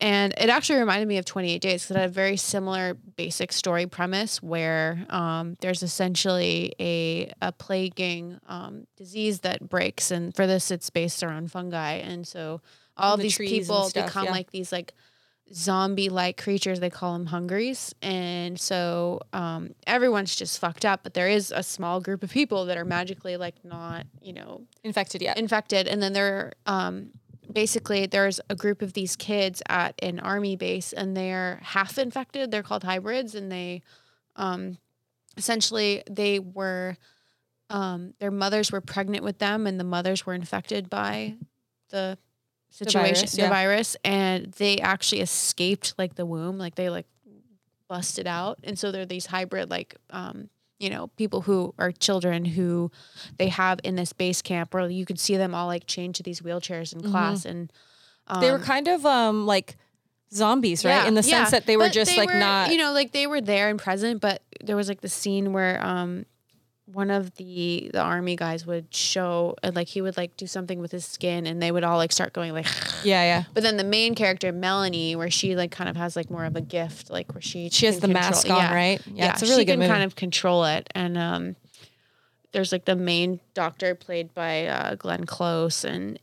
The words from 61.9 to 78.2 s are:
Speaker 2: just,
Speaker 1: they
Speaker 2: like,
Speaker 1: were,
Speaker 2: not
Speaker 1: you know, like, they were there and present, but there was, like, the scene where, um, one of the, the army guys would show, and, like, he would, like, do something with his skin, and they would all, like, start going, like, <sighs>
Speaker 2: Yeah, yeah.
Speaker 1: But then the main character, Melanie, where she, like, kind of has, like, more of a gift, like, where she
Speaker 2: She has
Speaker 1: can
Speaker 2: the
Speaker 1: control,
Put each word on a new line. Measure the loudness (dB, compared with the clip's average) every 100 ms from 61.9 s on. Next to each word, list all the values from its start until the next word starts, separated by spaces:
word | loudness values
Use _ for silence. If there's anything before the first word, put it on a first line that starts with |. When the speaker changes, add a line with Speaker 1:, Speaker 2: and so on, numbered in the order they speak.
Speaker 2:
just, | 6 4
Speaker 1:
they | 4
Speaker 2:
like, | 4
Speaker 1:
were, | 4
Speaker 2:
not | 4 4 4
Speaker 1:
you | 4
know, | 4
like, | 2 2
they | 0 0
were | 0
there | 2 2 4
and | 0
present, | 0 0 0 0
but | 0 -2 _ -14
there | -4 -2
was, | -2
like, | -4
the | -6
scene | -4 -2 0 2
where, | 2 2 0
um, | -2 -2 -4 -6 -10 _ _ _ _ _ -12
one | -4 0
of | 0 -2 -10
the, | -10 -4 -2 -2 -2
the | 0
army | 0 0 0 -2
guys | -2 -4 -4
would | -6 -4 -2
show, | 0 0 0 2 0 0
and, | -2 -2
like, | -2
he | -2
would, | -4 -4
like, | -6 -8
do | -8
something | -6 -6 -6
with | -6
his | -8
skin, | -10 -4 -2 0 -2
and | 0
they | 2
would | 2
all, | 4 4
like, | 4
start | 2 0
going, | -2 -4
like, | -2 -2
<sighs> | -2 -4 0
Speaker 2:
Yeah, | 4 6
yeah. | 6 4 2
Speaker 1:
But | 2
then | 2 4
the |
main | 2 4 4 4
character, | 2 2 0
Melanie, | 0 0 2 2 0 -2 -2
where | 0
she, | 0 0 0
like, | -2
kind | -2 -4
of | -2
has, | -4 -4
like, | -6
more | -4 -4
of | -4
a |
gift, | -4 -4 -4 -8 -8
like, | -8 -8
where | -10
she | -8 -8 0
Speaker 2:
She | 4 4
has | 6
Speaker 1:
can | 4
Speaker 2:
the |
Speaker 1:
control, | 6